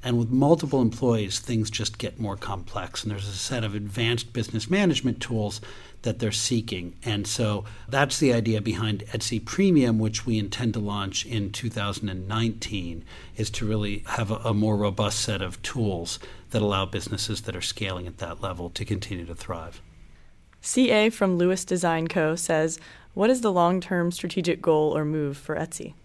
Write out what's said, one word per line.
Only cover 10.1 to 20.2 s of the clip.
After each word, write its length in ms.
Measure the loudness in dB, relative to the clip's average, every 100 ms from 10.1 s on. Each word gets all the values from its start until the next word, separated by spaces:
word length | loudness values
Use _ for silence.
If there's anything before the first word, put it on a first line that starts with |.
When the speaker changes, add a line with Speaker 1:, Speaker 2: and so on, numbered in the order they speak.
| 0 0
Speaker 1:
we 120 | 0
intend 360 | 0 -2 0
to 80 | 0
launch 440 | -2 -2 -2 -4 -2
in 280 | -2 -2
two 160 | -4 -4
thousand 400 | -2 -2 -2 -4
and 180 | -4 -2
nineteen, 760 | 0 0 0 -4 -4 -4 -8 -10 -16 -16 -4
is 120 | -4
to 140 | -2 0
really 380 | 0 0 -2 -2
have 220 | -2 0
a, 120 | 0
a 100 | 0
more 220 | 2 2 4
robust 460 | 2 2 0 0
set 200 | -2 -2
of 200 | -4 -6
tools 580 | -6 -2 0 0 -4 -8 -10 -16 -4
that 120 | 0
allow 240 | 2 2 0
businesses 580 | -2 -6 -4 -4 -4
that 120 | -6 -6
are 60 |
scaling 440 | -6 -4 -4 -4 -8
at 120 | -8
that 240 | -10 -6
level 280 | -6 -6 -8
to 120 | -8
continue 420 | -4 -4 -4 -8 -8
to 80 |
thrive. 480 | -12 -8 -8 -8 -14 -20 -20 -20 -20